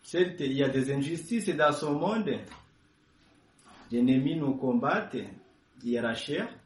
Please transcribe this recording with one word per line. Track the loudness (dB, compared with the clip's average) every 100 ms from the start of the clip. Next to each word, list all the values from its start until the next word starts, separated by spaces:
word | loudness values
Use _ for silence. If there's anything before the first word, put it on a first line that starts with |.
Certes, | -4 0 0 0
il | -2
y | 2
a | 2
des | 2 0
injustices | -2 -2 -4 -4 -2 -2
dans | 4 4
ce | 4
monde. | -2 0 0 0 0 -4 -8 -18 _ _ _ _ _ _ _ _ _ _ -20 -20 -4
L'ennemi | 2 4 4 4 0
nous | 0
combat. | 0 0 2 2 0 -2 -8 -10 -16 _ _ _ -10
Il | -2
y | -2
a |
la | -2
chair | -4 -4 -4 -6 -10